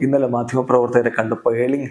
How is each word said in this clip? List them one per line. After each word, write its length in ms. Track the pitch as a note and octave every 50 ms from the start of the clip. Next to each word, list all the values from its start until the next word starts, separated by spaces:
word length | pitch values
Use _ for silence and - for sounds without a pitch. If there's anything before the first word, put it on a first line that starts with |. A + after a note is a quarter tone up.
ഇന്നലെ 260 | C3+ C3+ C#3 C#3 C3+ B2
മാധ്യമപ്രവർത്തകരെ 840 | A#2+ A#2+ A#2 A#2 B2+ C3 B2 B2+ B2 B2 A#2+ A#2+ A#2+ B2 A2+ A#2 - -
കണ്ടപ്പോൾ 380 | A2+ A2 A2+ - - A#2+ A#2 A#2
ഏർലിംഗ് 320 | B2 B2+ C#3 C#3+ C3+ A#2